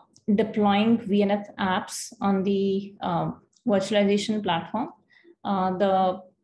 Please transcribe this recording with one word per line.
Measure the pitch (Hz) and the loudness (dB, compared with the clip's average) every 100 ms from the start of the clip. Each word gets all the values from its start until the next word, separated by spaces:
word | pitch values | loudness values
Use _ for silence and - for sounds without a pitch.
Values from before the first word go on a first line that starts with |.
| - _ - 208 | -14 _ -2 0
deploying | 208 - 208 202 220 226 | 0 2 4 4 4 2
V | - 202 | 2 2
N | 202 | 2
F | 202 - - | 0 -4 -6
apps | 196 190 - - - - | -2 -2 -4 -12 -12 -4
on | 196 196 | -2 0
the, | 190 196 196 196 196 - | 0 0 0 -2 -6 -8
um, | - 170 160 - _ _ 240 | -4 -2 -4 -8 _ _ 0
virtualization | 196 196 208 202 202 202 214 | 0 2 2 2 2 0 -4
platform, | 190 170 175 214 320 - _ _ _ _ | -2 -4 -4 -8 -8 -12 _ _ _ _
uh, | - 196 185 185 | -4 -2 -2 0
the | 196 190 185 190 - _ | 2 2 2 -2 -10 _